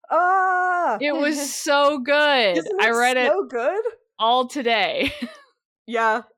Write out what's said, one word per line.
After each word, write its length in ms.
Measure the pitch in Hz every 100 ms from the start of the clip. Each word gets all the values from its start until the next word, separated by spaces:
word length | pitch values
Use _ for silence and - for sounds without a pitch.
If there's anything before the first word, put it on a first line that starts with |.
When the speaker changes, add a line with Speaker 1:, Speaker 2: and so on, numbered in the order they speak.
| -
Speaker 1:
Ah! 840 | 320 359 381 370 359 359 349 320 214
Speaker 2:
It 160 | 294
was 400 | 302 294 294 277
Speaker 3:
<laughs> 0 |
Speaker 2:
so 440 | - 311 285 285 302
good. 580 | 247 294 294 269 214 320
Speaker 1:
Isn't 240 | 320 415
Speaker 2:
I 80 | 220
Speaker 1:
it 40 |
Speaker 2:
read 240 | 233 247 254
it 120 | 247
Speaker 1:
so 140 | 349
good? 400 | 247 240 262 392 453 - _ -
Speaker 2:
all 300 | 220 247 247
today. 640 | 285 233 220 175 - 269 -
<laughs> 20 | 247 - _ _ _ _ -
Speaker 1:
Yeah, 360 | 226 226 226 -